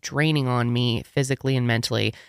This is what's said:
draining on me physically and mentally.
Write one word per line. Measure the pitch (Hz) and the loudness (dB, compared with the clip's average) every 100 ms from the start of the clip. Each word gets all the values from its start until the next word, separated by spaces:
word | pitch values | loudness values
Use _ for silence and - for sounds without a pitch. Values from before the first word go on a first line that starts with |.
draining | - 139 156 151 131 | -8 -2 0 2 0
on | 123 120 | 0 0
me | 120 123 113 | 0 0 -2
physically | - - 131 135 135 131 | -4 -2 -2 -2 0 0
and | 120 | 2
mentally. | 113 113 110 107 - | 0 0 0 -2 -4